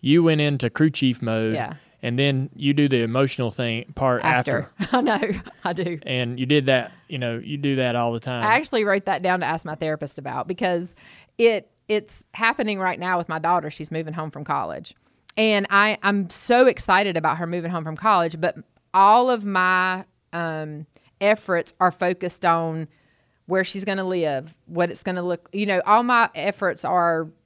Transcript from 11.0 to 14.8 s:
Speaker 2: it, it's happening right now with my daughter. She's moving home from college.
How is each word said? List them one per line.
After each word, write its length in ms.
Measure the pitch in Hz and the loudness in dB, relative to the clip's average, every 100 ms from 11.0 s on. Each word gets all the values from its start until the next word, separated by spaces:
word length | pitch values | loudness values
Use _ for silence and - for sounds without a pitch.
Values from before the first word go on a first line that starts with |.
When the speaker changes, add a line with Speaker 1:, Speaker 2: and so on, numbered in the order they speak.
| - - _ _ | -20 -20 _ _
Speaker 2:
it, 320 | 233 214 - _ _ | 2 2 -6 _ _
it's 360 | 214 208 - - - | -4 -4 -16 -16 -2
happening 420 | 226 233 220 202 | -2 0 -2 -2
right 220 | 185 175 | -2 -4
now 180 | 180 180 | -2 -2
with 100 | 170 | -2
my 100 | 160 | -4
daughter. 320 | 160 175 156 | 0 0 0
She's 180 | - 156 | -10 -8
moving 220 | 160 160 | -6 -6
home 160 | 165 160 | -8 -8
from 140 | 147 | -10
college. 500 | 147 143 90 73 | -4 -4 -4 -8